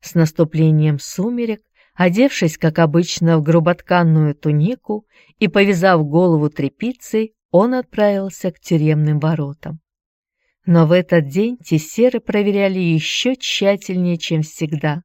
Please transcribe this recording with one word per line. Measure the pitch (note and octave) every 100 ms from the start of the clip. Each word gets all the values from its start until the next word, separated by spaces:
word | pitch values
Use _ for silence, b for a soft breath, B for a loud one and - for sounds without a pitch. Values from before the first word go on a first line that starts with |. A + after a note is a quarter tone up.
С | -
наступлением | E3+ D#3+ - D#3+ D#3 D#3+ D#3 D#3 C#3+
сумерек, | - - G3+ A#3+ A#3 G#3+ _ _ _
одевшись, | - F3+ F#3 C4+ - E3 -
как | E3+ D#3
обычно, | E3 D#3+ F3 - E3 E3
в |
груботканную | D3 E3 E3 F3 - F3+ E3+ D#3 D3+
тунику | C#3+ D#3 D3 E3 B3+ - G#3+ _ b b b
и | G#3
повязав | G3+ G3+ F#3 F#3+ F3 D3+
голову | D#3 F3+ D#3+ D3
тряпицей, | - C#3 _ A3+ B3+ - A3 A3 _ _
он | F3 A3+
отправился | B3+ B3 - G#3 G3+ G3 - F#3
к | -
тюремным | - E3 D3+ D3+ D3+ D3
воротам. | D#3 D#3 C#3+ D3 - D#3+ _ _ _ _ _ _ _ _
Но | - E3+ D#3
в |
этот | F3+ F3+ F3 C#3+
день | D3+ A3 B3
тесеры | - D#3+ D#3 - B3 B3
проверяли | - G#3 G3+ G3+ G3 F#3+
еще | F3 D#3+ D#3 - B3
тщательнее, | B3+ - - G3 G3+ - F#3 F3+ E3+
чем | - D#3+
всегда. | D#3 - D#3+ D#3 D3+ D3